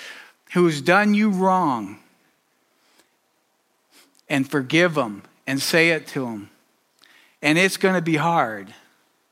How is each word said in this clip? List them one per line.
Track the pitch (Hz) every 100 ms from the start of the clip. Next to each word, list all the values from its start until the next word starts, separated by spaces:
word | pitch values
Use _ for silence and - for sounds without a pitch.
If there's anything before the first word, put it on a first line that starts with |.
| - - - _ -
who's | 180 175 147
done | 135 190 208
you | 208 214
wrong | 185 190 185 156 120 95 104 _ _ _ _ _ _ _ _ _ _ _ _ _ _ _ _ _ _ _ _ _ _ -
and | 147 135
forgive | 147 127 160 180 151
'em | 117 98 - _ -
and | 135
say | - 170 165
it | 160 -
to | 143 123
'em. | 107 98 _ _ _ _ _ _ _ _ -
And | 147 160
it's | 190 190
gonna | 190 185
be | 165 156
hard, | 160 165 123 104 98 - _ _ _ _ _